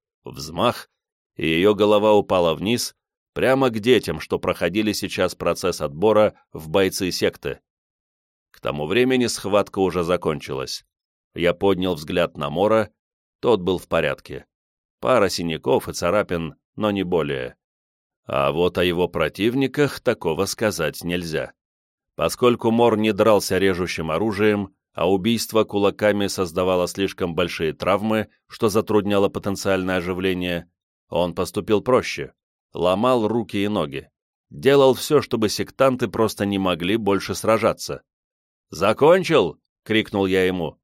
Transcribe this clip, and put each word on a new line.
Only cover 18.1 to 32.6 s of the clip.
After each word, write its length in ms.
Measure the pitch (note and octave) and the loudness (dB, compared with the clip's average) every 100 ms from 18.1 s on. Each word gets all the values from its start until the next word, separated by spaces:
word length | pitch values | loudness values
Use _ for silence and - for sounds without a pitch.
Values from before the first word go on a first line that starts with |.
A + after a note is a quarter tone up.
| _ - | _ -4
А 260 | C2+ C#2 | -2 0
вот 260 | D2+ F2 F2+ | 0 0 0
о 80 | F2+ | 0
его 220 | E2+ F2 | 0 -2
противниках 920 | E2+ D2+ - A2 B2+ C3+ D3 C#3 - | -2 -4 -2 -2 0 -2 0 -2 -2
такого 460 | - - F2 D#2 G2 | -4 -2 -2 -2 -4
сказать 580 | - A2 E2 D2+ - | -2 -2 -2 -4 -4
нельзя. 500 | F2 F2+ E2 D2+ C2 - _ _ _ _ _ - | -6 -4 -4 -6 -6 -12 _ _ _ _ _ -4
Поскольку 560 | E2 - B2 A#2 A#2 | -4 2 2 2 0
Мор 260 | A2+ A#2+ G#2+ | 4 4 4
не 140 | A2 | 2
дрался 460 | G2+ G#2+ G#2 - F#2 | 2 4 4 2 0
режущим 540 | G2 F2+ F2 - D#2+ | 0 0 -4 -6 -4
оружием, 640 | D#2+ A2 F#2+ G#2+ G#2 G2 _ _ | -2 -2 0 2 2 -4 _ _
а 180 | - E2+ | -2 0
убийство 520 | G2 G#2 A2+ - A2 | 2 0 -2 0 0
кулаками 640 | G#2+ G#2 G2+ - G#2+ G2+ G2+ | 0 2 0 2 2 2 -2
создавало 600 | - F2+ E2+ F#2 F#2 F2 | -2 -4 -2 0 0 0
слишком 480 | - F#2+ - F2+ E2 | -2 -4 -4 -4 -2
большие 380 | F2 - D#2+ | -4 -2 -6
травмы, 560 | C#2+ - F#2+ A2 A2 G#2 _ _ | -2 -2 0 0 -2 -4 _ _
что 220 | - A2+ | -4 0
затрудняло 580 | G#2 - G#2+ G2+ G2+ G2 | 0 2 0 2 2 0
потенциальное 680 | G2+ G2+ F#2+ G2 F#2+ F#2 F#2 | 0 -6 -4 -2 0 0 -2
оживление, 720 | F2 F2+ F#2+ F2+ F2+ E2+ - _ _ _ _ | -2 -2 -2 -2 -2 -4 -6 _ _ _ _
он 260 | D#2+ F2 E2+ | -2 -2 -2
поступил 460 | - G#2 F#2 G#2 | -4 -4 0 0
проще. 520 | G2+ B2+ - - C2+ _ _ _ | 2 2 0 -6 -12 _ _ _